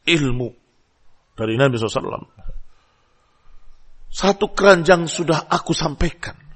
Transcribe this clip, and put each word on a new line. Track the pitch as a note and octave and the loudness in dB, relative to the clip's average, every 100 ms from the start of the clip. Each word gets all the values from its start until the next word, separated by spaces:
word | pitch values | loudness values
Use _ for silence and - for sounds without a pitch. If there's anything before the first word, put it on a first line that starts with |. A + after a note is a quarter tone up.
| - | -2
ilmu | E3+ C#3 B2 A#2+ - _ _ _ _ - - _ - | 0 0 -2 -6 -10 _ _ _ _ -20 -20 _ -8
dari | A2 A2+ | -2 2
Nabi | C#3 A#2+ | 2 2
sallallahu | A2 C3 | -2 -4
alaihi | - | -6
wasallam. | - - - - - - - _ _ _ _ _ _ - - - - - - - | -10 -14 -12 -10 -10 -12 -18 _ _ _ _ _ _ -20 -20 -20 -20 -20 -20 -12
Satu | - F#3+ G3 G#3+ | -2 0 0 -2
keranjang | - G3 F#3 D#3+ F3 E3 | 4 6 6 6 4 2
sudah | - D#3+ D#3 - | -4 -2 -2 -2
aku | F3 - | -4 -2
sampaikan. | E3 D#3+ C#3 E3 - - - - | -2 -2 -2 -2 -2 -14 -14 -20